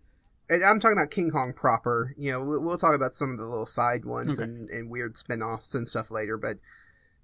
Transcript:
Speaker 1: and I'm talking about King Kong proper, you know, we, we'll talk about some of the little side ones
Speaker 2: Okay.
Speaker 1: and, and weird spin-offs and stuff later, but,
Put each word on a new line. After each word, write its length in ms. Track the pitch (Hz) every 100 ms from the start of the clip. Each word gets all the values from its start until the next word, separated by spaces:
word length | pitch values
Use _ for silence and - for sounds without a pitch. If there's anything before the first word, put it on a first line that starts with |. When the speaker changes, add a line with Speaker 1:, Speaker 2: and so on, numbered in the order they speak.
| _ _ _ _ -
Speaker 1:
and 140 | 170
I'm 160 | 190 220
talking 180 | 226 202
about 140 | 147
King 180 | - 165
Kong 240 | 147 127
proper, 640 | - 139 117 123 117 120 139
you 140 | 139
know, 120 | 131
we, 140 | 135 147
we'll 200 | 165 175
talk 160 | 165 143
about 180 | 127
some 180 | - 139
of 60 | 120
the 80 | 113
little 200 | 117 113
side 360 | - 120 123 117
ones 340 | 120 120 135
Speaker 2:
Okay. 40 | 117
Speaker 1:
and, 200 | 117 113
and 200 | 117 113
weird 260 | 120 120 -
spin-offs 580 | - 117 110 110 - 131
and 120 | 120
stuff 220 | 120 110
later, 260 | 110 107 110
but, 200 | 117 104 - - _ _ _ _